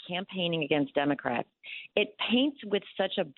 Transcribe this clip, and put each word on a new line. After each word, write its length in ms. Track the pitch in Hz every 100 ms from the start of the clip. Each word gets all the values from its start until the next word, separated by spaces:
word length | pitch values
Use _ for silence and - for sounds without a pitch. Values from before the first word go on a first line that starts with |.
| -
campaigning 540 | 175 196 185 175 165
against 300 | 147 151 139
Democrats, 540 | - 143 139 131 117 - _ - - - -
it 140 | 208 - -
paints 280 | 240 285 277 208
with 180 | 196 - -
such 200 | 190 -
a 60 | 160